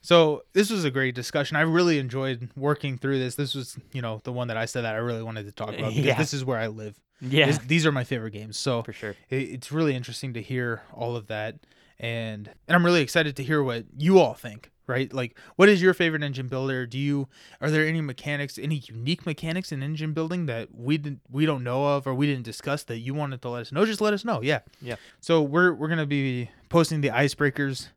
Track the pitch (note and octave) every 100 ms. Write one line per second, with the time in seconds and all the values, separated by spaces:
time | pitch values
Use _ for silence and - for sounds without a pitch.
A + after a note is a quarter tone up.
0 | - E3+ D#3 D3 - F#3 G#3 G#3+ D3+ C3
1 | C3 B2 A#2+ D3+ C#3 D#3 D#3+ E3 F3 D3+
2 | B2+ C3+ C3+ B2 A#2+ C#3+ C#3 D3 C#3 B2+
3 | C#3 C3+ B2+ - C#3 C#3 B2 - - C3+
4 | A#2 G#2+ - B2 A#2+ A2 A2+ B2+ A#2 A2
5 | A#2+ A2+ A2+ A2 G#2 - G#2+ - A2+ A2+
6 | C#3+ A#2+ D#3 C#3+ C3 A#2 A2 A2 G#2+ G2+
7 | _ _ B2+ C#3+ C#3+ D3 B2 E3 D#3 C#3
8 | A#2+ B2 A2 G#2 A2 G#2 C#3+ A#2+ A2+ -
9 | G#2+ G2 _ B2+ B2+ B2 - D3+ D#3 C3
10 | B2 A#2 C3+ A#2 - B2+ A#2+ A2+ - -
11 | A#2+ A#2+ G#2 G#2+ A2 - _ _ _ _
12 | A#2 A#2 A2+ G#2+ G#2 - - F3 E3+ F3
13 | C3 F3 D3+ C3+ C3 D3+ C3+ A#2 - C3
14 | D#3 F#3+ C3 - A#2+ G#2+ - _ - B2+
15 | B2+ C3 B2 - - - G3 G3 F#3 E3+
16 | E3+ D#3 C#3+ C3 B2+ C3 C3+ C3 B2 C3
17 | C#3+ C#3+ C3+ _ - - D#3 D#3 D#3 E3
18 | D3 B2+ D3 C#3+ C#3+ - C3+ D#3 - A2+
19 | B2+ E3+ F3 D3 D#3+ F3 F#3 C#3 C#3 D#3
20 | D#3 D#3 D#3+ F3+ D#3+ A#2 A2 - A#2+ D#3
21 | D3 C3+ _ C3 D#3 C#3 B2 B2+ C#3+ C#3+
22 | C3+ C3 D3 C3+ A#2 - - D3 - A#2
23 | A#2+ D3 C#3+ B2+ B2 A#2+ A#2 C#3+ A3 G#3
24 | G#3+ G3+ A#3 D#3+ B2+ C#3 - _ B2+ A2
25 | - _ - E3 C#3+ D#3 F3+ B2+ D#3 E3
26 | D3 C#3+ C3+ B2 A#2+ _ _ E3+ D#3+ D#3
27 | C#3 A#2 C#3+ - C#3+ C#3 C#3 B2+ -